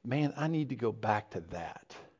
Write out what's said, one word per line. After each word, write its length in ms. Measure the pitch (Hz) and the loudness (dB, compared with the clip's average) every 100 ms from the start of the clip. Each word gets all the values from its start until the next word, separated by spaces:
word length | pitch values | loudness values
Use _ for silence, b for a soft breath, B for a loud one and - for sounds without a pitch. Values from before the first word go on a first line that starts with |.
| 120 | 0
Man, 280 | 139 143 135 | 2 2 2
I 100 | 156 | 0
need 220 | 160 139 | 2 0
to 60 | 131 | 0
go 160 | 113 | 0
back 380 | 107 110 104 - | 0 2 2 2
to 100 | - 82 | -8 -6
that. 420 | 87 80 - - - - _ | -8 -8 -10 -16 -18 -18 _